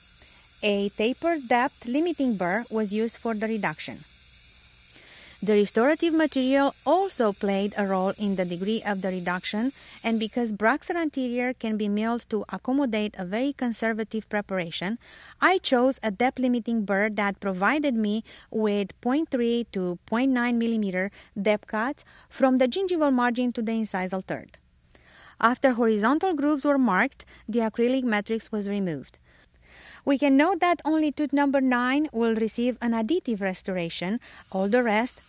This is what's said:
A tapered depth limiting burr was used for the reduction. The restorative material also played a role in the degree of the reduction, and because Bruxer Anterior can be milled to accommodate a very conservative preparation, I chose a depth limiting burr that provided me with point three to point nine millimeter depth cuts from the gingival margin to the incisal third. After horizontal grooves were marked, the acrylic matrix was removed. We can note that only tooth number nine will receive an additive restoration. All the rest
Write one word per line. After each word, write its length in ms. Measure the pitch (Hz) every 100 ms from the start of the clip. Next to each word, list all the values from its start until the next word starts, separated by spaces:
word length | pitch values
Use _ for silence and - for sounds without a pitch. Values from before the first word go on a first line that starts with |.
| - - - - - -
A 280 | 214 202 202
tapered 580 | - 220 262 330 320 233
depth 360 | 240 269 -
limiting 520 | 233 277 349 302 262 196
burr 280 | 175 214 233
was 240 | 220 208
used 220 | 214 226 -
for 180 | 233
the 140 | 214 220
reduction. 560 | 220 180 156 - 113 - - - - - - - - - - - - - -
The 100 | 202
restorative 600 | 208 202 220 262 320 330
material 580 | 320 302 269 254 277 277 - 269
also 460 | 349 392 - 214
played 420 | 196 202 196 202 208
a 80 |
role 280 | 196 190 190 -
in 200 | 208 190
the 80 |
degree 360 | 180 175 190 226 208
of 160 | 196
the 60 | 190
reduction, 640 | 185 175 180 - 214 254 - - -
and 160 | 233 226
because 320 | 214 247 233
Bruxer 420 | 202 220 285 -
Anterior 580 | 349 311 269 247 247 247
can 240 | 262 220 214
be 120 | 208
milled 420 | 208 226 233 -
to 140 | 208 -
accommodate 680 | 190 - 269 269 214 208 -
a 60 |
very 280 | 180 214 277
conservative 760 | - 247 214 226 220 220 220 -
preparation, 720 | 214 202 190 165 - 180 240 - - - -
I 180 | 311 370
chose 400 | - 247 262 -
a 120 | 220
depth 260 | 185 254 254
limiting 460 | 254 240 226 233
burr 260 | 202 196 220
that 300 | 214 202 196
provided 560 | 196 185 202 302 294 226
me 260 | 214 214 - - -
with 460 | 220 214 202 196 -
point 300 | 240 285 330
three 360 | 247 233 233 220
to 260 | 190 180 175 -
point 240 | 226 269
nine 300 | 247 240 233
millimeter 500 | 233 226 202 180 196 - -
depth 320 | 208 202 208 -
cuts 380 | 214 247 - - - -
from 280 | - 262 254
the 100 | 254
gingival 440 | 370 381 339 285
margin 400 | 254 240 240 247
to 80 | 240
the 100 | 220
incisal 520 | 226 214 185 185 190
third. 340 | - 135 - - _ _ _ - _ - - -
After 320 | 233 247 269
horizontal 640 | 233 226 214 220 302 381
grooves 300 | 294 285 294
were 140 | 294 277
marked, 460 | 240 185 262 - - - -
the 100 | 226
acrylic 460 | 220 - 240 262
matrix 480 | 247 208 202 226 -
was 160 | 214 202
removed. 500 | 202 185 143 - _ _ _ _ _ _ - - -
We 140 | - 277
can 180 | 285 269
note 220 | 330 370
that 240 | 349 339
only 280 | 330 311 311
tooth 200 | - 294
number 280 | 285 285 277
nine 480 | 262 247 247 285 311
will 220 | 226 233
receive 420 | 220 220 - 247 226
an 100 | 233
additive 500 | 226 220 359 - 202
restoration. 800 | 196 180 - 185 170 - 175 233 - - -
All 160 | 190 202
the 160 | 247
rest 380 | 240 214 254 -